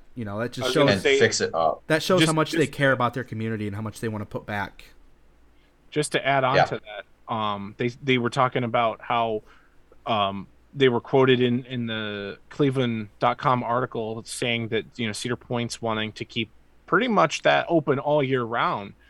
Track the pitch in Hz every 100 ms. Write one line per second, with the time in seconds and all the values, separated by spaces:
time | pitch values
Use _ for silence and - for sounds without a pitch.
0 | - 127 101 104 120 127 127 147 143 -
1 | 156 139 113 - 101 82 80 - - 156
2 | - 185 160 156 156 165 143 - 139 123
3 | 120 131 117 110 113 110 104 101 107 -
4 | 117 107 104 123 - 104 98 - - -
5 | - _ _ _ - _ _ _ _ 147
6 | 151 143 131 139 131 95 82 117 - 104
7 | - _ - 113 107 101 98 110 123 -
8 | 139 127 117 139 127 131 117 120 113 101
9 | - 120 117 107 - - _ - _ -
10 | - 110 98 98 - _ _ 135 131 117
11 | - 135 131 123 123 120 127 127 117 110
12 | 107 104 101 - _ - 143 131 120 113
13 | 104 - 123 120 147 123 113 120 127 120
14 | 110 113 - - 123 117 113 110 - -
15 | 113 104 120 120 - 120 117 - 113 107
16 | 107 - 113 120 110 - _ _ - 175
17 | 254 190 160 - 151 143 - 170 147 131
18 | 147 151 131 127 117 117 170 123 101 -